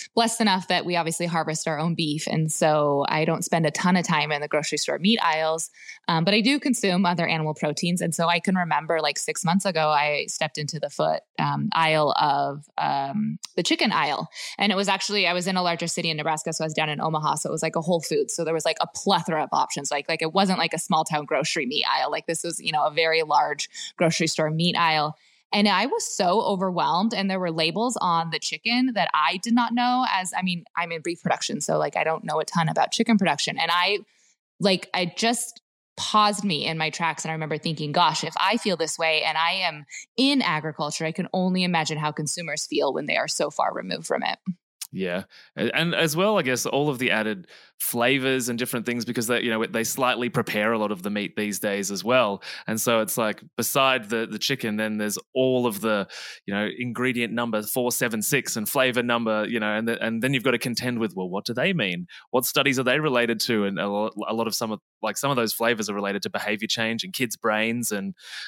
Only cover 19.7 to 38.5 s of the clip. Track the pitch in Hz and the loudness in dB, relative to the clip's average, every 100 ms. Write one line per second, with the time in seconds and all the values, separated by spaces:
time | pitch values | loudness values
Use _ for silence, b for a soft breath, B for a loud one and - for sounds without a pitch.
19.7 | - 139 143 143 165 160 180 190 185 165 | -2 -4 -4 -2 -2 0 4 4 2 0
20.7 | 160 - 160 160 151 147 151 160 175 123 | -2 0 0 2 -2 0 -2 0 -2 -2
21.7 | 147 - 139 139 147 - 160 170 160 165 | -2 0 0 0 -2 -4 -4 -6 -8 -4
22.7 | 156 147 147 160 160 156 147 147 143 - | 0 2 2 2 2 2 2 2 -2 -8
23.7 | B B - 175 - 160 - 156 156 175 | B B 0 2 2 0 0 0 2 2
24.7 | - 165 156 151 156 b b _ 208 208 | 2 4 4 0 -4 b b _ 2 4
25.7 | 185 240 440 - - 185 196 - 196 190 | 4 2 -2 -2 0 2 2 2 0 -2
26.7 | 170 147 165 226 208 196 190 180 160 160 | 0 0 2 2 0 -2 -2 -2 0 0
27.7 | 165 240 240 180 165 165 156 - 156 226 | 0 -2 0 2 2 0 -4 -6 -6 -2
28.7 | 240 262 214 170 156 151 180 233 240 233 | 2 2 2 2 2 2 0 2 2 2
29.7 | 240 247 247 254 190 185 - 185 175 - | 2 2 2 2 0 -2 -2 -2 -2 -6
30.7 | - 170 165 160 170 - 131 - 147 147 | -6 -6 -6 -6 -4 -2 -2 -2 -4 -2
31.7 | 156 151 - 151 160 165 156 151 180 160 | 0 0 0 -2 -2 -2 -4 -2 0 0
32.7 | 160 147 - 233 214 180 143 - 143 165 | 2 0 2 2 4 4 0 -2 -2 0
33.7 | 175 180 202 202 b b b _ - 196 | 2 2 0 -4 b b b _ -2 2
34.7 | 185 - - 180 - 226 240 - - - | 2 0 -2 -2 0 0 0 -4 -12 -20
35.7 | _ _ - - 214 208 208 196 147 135 | _ _ -8 0 4 4 2 0 -2 -2
36.7 | 160 156 151 165 156 160 160 156 151 165 | -2 -2 -2 -2 -2 -4 -4 -4 -4 -4
37.7 | 156 151 151 165 156 156 - 190 | -4 -2 2 4 2 -4 0 0